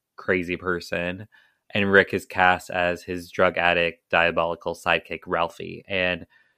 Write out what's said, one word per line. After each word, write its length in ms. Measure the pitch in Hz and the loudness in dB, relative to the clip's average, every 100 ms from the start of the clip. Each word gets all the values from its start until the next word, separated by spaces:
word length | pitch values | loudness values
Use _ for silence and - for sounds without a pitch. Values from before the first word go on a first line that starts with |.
| _ - | _ -16
crazy 400 | - 92 85 87 | -2 -2 -2 -6
person, 720 | 90 87 - 87 87 92 - _ _ _ _ | -4 -6 -4 -6 -6 -8 -12 _ _ _ _
and 160 | 107 101 | -2 4
Rick 220 | 98 92 | 6 6
is 100 | 98 - | 0 -6
cast 440 | - 92 90 - | 2 4 4 0
as 320 | 92 87 87 | -2 0 -2
his 280 | - 90 87 | -6 -10 -8
drug 260 | - 92 87 | 0 0 2
addict, 500 | 85 87 85 80 _ | 2 2 0 -4 _
diabolical 640 | 87 85 82 85 85 - | 2 2 0 -2 -4 -8
sidekick, 460 | 85 - 85 - 82 - | -6 -2 -2 -2 -12 -4
Ralphie. 560 | 87 85 - 85 87 - | -2 -2 -6 -14 -14 -8
And 380 | 98 90 90 87 _ _ | -4 -2 -4 -8 _ _